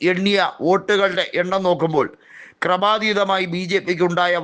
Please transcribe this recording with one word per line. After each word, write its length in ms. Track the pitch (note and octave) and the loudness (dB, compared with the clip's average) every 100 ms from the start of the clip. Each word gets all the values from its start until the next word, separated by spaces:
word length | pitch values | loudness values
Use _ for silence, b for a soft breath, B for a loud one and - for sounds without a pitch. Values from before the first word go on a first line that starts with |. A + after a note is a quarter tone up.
| E3 | -2
എണ്ണിയ 280 | F3+ G3 G3+ E3+ - D3+ | 0 2 2 0 -2 0
വോട്ടുകളുടെ 600 | F#3 F#3+ G#3 G3 F3+ E3+ - | 0 2 2 2 0 -2 -4
എണ്ണം 220 | F3+ G3 F#3 | -2 0 0
നോക്കുമ്പോൾ 400 | F3 E3 D3+ A#2+ - B B B _ E3 | 0 2 0 0 -4 B B B _ -2
ക്രമാതീതമായി 800 | F3+ G#3 G#3+ G#3+ G3+ G3 F#3+ F#3 | 0 2 0 0 0 0 0 -2
ബി 100 | F3 F#3 | -4 -4
ജെ 80 | F#3+ F3 | -4 -2
പിക്ക് 180 | F3 F3 | -2 0
ഉണ്ടായ 260 | E3+ F3 F3 | 0 0 0